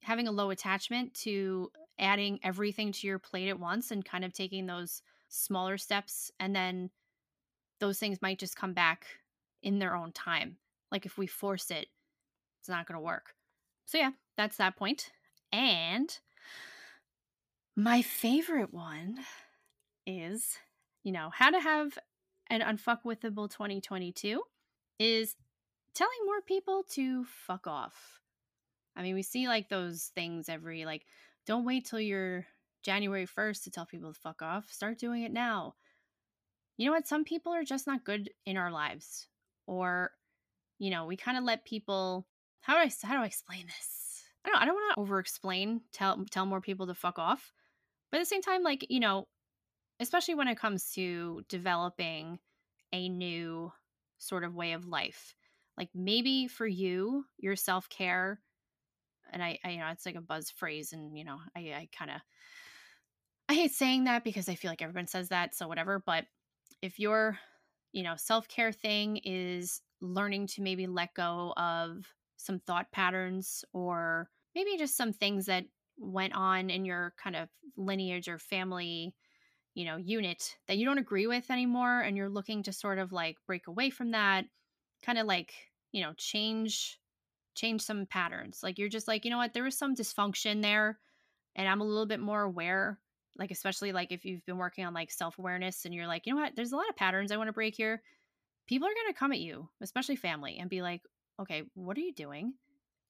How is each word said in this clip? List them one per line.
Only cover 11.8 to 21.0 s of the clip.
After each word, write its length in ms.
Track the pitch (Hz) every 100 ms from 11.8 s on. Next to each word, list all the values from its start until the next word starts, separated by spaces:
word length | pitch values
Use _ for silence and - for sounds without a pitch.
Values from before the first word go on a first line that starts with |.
| - _ _ _ _ _ _ _
it's 80 | -
not 180 | 175 170
gonna 140 | 165
work. 340 | 165 165 - - _ _ _ _ -
So 100 | 320
yeah, 160 | 269 269 _ -
that's 220 | 208 -
that 180 | 190 -
point. 340 | 196 285 - - _ _ _
And 720 | 208 262 175 165 208 320 - - _ - - - - - - _ _ _ _ _ _ _ -
my 260 | 220 240
favorite 720 | - - 233 277 339 311 202
one 520 | 175 165 156 180 247 262 - - _ _ _ _ _ -
is, 520 | 185 165 214 - - - _ _ _